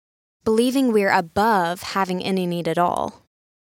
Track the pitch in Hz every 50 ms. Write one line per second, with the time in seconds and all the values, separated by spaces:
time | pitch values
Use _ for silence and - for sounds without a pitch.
0 | _ _ _ _ _ _ _ _ _ 226 220 220 240 262 247 277 269 247 220 214
1 | 196 196 - 190 180 165 - 196 208 233 226 190 175 170 175 185 - - - 196
2 | 190 180 185 180 - - 190 190 180 175 175 175 165 170 160 170 175 175 - -
3 | - - - - _ _ _ _ _ _ _ _ _ _ _